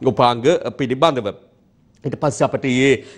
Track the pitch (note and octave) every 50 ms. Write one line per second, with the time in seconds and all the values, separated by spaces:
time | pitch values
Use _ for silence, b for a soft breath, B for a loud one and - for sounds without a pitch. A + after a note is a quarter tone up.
0 | B2 C3 A#2 - B2 A#2+ A#2+ A#2 A#2 D3 F3+ - - A#2+ G#2+ - C#3 A#2+ B2+ C3
1 | D#3+ E3 C#3+ B2 G#2 G2+ F2+ - _ _ _ _ _ _ _ _ _ _ _ _
2 | - A#2+ - - D#3 C#3+ - - D3 B2+ - - C#3+ C3+ B2 B2+ C3+ C#3 B2 C#3
3 | B B B